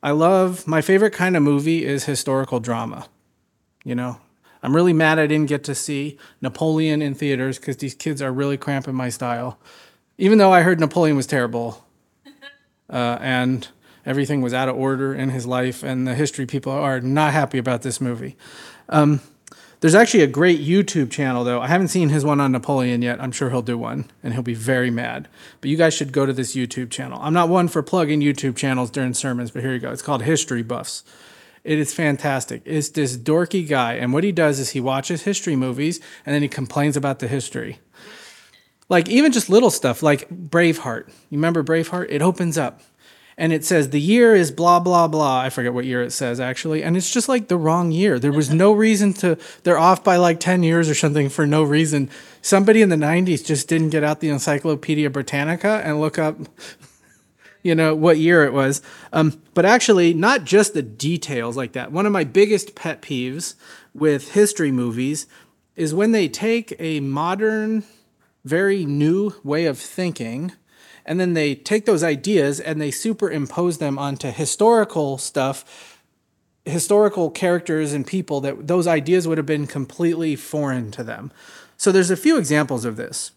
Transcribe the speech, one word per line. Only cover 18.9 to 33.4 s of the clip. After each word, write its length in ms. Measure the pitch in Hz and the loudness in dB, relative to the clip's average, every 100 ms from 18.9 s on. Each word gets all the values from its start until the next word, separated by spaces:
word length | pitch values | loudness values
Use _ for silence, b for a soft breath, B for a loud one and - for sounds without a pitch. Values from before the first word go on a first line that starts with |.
| 156 147 143 B _ - B B B | 2 4 2 B _ -20 B B B
there's 120 | 160 | 4
actually 300 | 185 233 220 | 6 6 6
a 40 | 147 | 4
great 340 | 131 180 165 | 4 2 2
YouTube 500 | 147 185 196 170 131 | 2 2 2 0 -4
channel, 320 | - 139 123 | -2 -4 -2
though. 160 | 123 123 | -2 -2
I 80 | 123 | 0
haven't 220 | 175 185 | 0 0
seen 200 | 185 160 | 0 2
his 140 | 151 | 2
one 160 | 143 143 | 0 2
on 120 | 139 | 2
Napoleon 500 | 127 120 139 123 120 | 0 -2 -2 0 -2
yet. 200 | 120 120 | -2 -4
I'm 120 | 135 | -8
sure 160 | 117 135 | -6 -4
he'll 120 | 127 | -4
do 160 | 113 120 | -4 -6
one, 280 | 117 131 - _ | -6 -8 -10 _
and 100 | 127 | -8
he'll 80 | 120 | -6
be 120 | 123 | -6
very 360 | 113 110 127 123 | -6 -2 0 0
mad. 380 | 117 120 127 147 B B B | -4 -6 -10 -14 B B B
But 100 | 139 | -6
you 60 | 156 | 2
guys 180 | 165 | 2
should 180 | 156 143 | 2 -4
go 140 | 139 139 | -2 0
to 80 | |
this 220 | 127 127 135 | -2 -4 -4
YouTube 340 | 123 - 123 | -6 -6 -10
channel. 300 | - 131 123 | -10 -12 -10
I'm 120 | 147 | -2
not 160 | 170 170 | 2 2
one 180 | 185 175 | 2 0
for 160 | 165 | -2
plugging 380 | - 190 160 151 | -2 0 0 2
YouTube 340 | 147 139 139 120 | 0 0 -4 -4
channels 340 | 139 131 123 | -2 -2 -4
during 240 | 139 127 | -4 -4
sermons, 380 | 120 139 123 120 | -4 -6 -6 -6
but 120 | 123 | -6
here 100 | 127 | -6
you 60 | 127 | -6
go. 120 | 123 | -8
It's 100 | 120 | -10
called 220 | - 135 | -6 -4
History 400 | 117 160 - 123 | 0 -2 -2 -6
Buffs. 400 | 117 120 - - - B B B B B | -6 -8 -10 -14 -16 B B B B B
It 140 | - 156 | -4 -2
is 160 | 143 | -2
fantastic. 680 | - 156 139 147 135 - 120 | -2 -2 0 -2 -4 -4 -12
It's 260 | - 156 147 | -6 -4 -4
this 280 | - 139 123 | -4 -4 -4
dorky 500 | 120 156 | 0 0